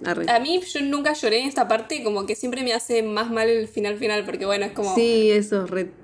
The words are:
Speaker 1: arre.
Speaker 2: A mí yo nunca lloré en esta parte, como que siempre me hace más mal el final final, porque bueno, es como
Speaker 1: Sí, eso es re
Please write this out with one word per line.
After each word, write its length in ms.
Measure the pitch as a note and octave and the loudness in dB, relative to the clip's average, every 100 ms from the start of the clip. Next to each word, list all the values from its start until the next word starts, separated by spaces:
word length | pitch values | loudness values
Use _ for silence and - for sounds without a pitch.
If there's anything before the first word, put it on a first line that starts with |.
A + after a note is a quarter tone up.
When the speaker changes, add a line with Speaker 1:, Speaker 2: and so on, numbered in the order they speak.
Speaker 1:
arre. 220 | - E3+ E3+ | -4 -2 2
Speaker 2:
A 100 | A#3 | 2
mí 200 | C#4 F4+ | 2 -2
yo 200 | F4+ D4 | -2 -4
nunca 320 | C#4 C#4+ D4 | -2 0 0
lloré 260 | D4+ B3+ A3+ | 0 0 0
en 60 | C4+ | 0
esta 200 | C4+ A#3 | 0 2
parte, 360 | A3+ A3+ D4+ | 0 -2 -4
como 220 | A#3 G3+ G3 | -2 -2 -4
que 100 | G#3 | -4
siempre 280 | B3 B3+ | -4 -4
me 100 | B3+ | -2
hace 300 | A3+ - A#3 | -2 0 0
más 260 | A3 G#3 A#3 | 0 -2 -2
mal 180 | A3+ A3 | 0 2
el 180 | A#3 A3 | 2 0
final 300 | - G3+ G#3 | -4 -4 -2
final, 260 | G#3+ G#3 G3 | -2 -2 -4
porque 200 | - G3 | -4 -2
bueno, 200 | G3+ G3 | 0 -2
es 60 | |
como 220 | - G3+ F#3+ | -2 0 2
Speaker 1:
Sí, 360 | A#3 A3+ G#3+ | 4 6 6
eso 340 | G#3 G#3 G3+ F3+ | 4 2 0 0
es 40 | |
re 200 | F#3 F#3 - | -4 -4 -10